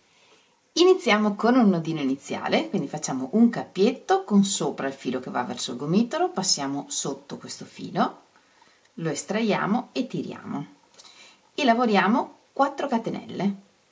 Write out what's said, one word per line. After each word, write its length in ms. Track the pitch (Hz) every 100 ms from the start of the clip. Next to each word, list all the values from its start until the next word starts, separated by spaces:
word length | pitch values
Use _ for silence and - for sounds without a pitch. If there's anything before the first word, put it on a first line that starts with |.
| _ _ _ _ _ _ _
Iniziamo 600 | 320 359 370 233 208 214
con 220 | 202 220 254
un 120 | 208
nodino 320 | 170 160 160
iniziale, 720 | 131 135 - - - 233 320
quindi 180 | 185 139
facciamo 400 | 151 - 131 131
un 180 | 220 233
cappietto 760 | - - 185 220 262 - 381
con 200 | - 202
sopra 420 | 196 - 147 - 135
il 80 |
filo 260 | 135 135 123
che 100 | -
va 120 | 131
verso 300 | 120 120 -
il 40 | 123
gomitolo, 540 | 147 196 240 311 359
passiamo 560 | 254 175 - 139 143 -
sotto 480 | - 147 135 - 123
questo 300 | - - -
filo, 540 | - 170 131 254 - _ _ _ _ _ _ _ -
lo 120 | 160
estraiamo 800 | - - 208 220 151 151 240 -
e 140 | - -
tiriamo 600 | 180 - - - 139 143 - _ - - - - _ _
e 100 | -
lavoriamo 720 | 269 226 226 196 185 262 339 - _
quattro 360 | - 277 - 277
catenelle, 680 | 233 - - - - 196 196 - _ _